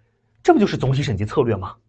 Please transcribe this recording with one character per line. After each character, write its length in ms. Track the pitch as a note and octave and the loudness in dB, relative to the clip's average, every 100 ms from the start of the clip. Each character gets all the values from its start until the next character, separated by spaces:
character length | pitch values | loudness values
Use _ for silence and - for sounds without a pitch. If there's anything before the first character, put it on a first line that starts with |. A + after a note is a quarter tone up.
| _ _ _ _ | _ _ _ _
这 120 | - | 2
不 40 | D#4+ | 4
就 80 | G3+ | 2
是 120 | D#3 | 0
总 120 | B2+ | -2
体 120 | C3+ | -2
审 160 | C#3+ G2 | -2 -4
计 80 | G#2+ | -2
策 160 | - | 0
略 120 | B2 | 0
吗？ 220 | G2 F2+ - | -2 -6 -16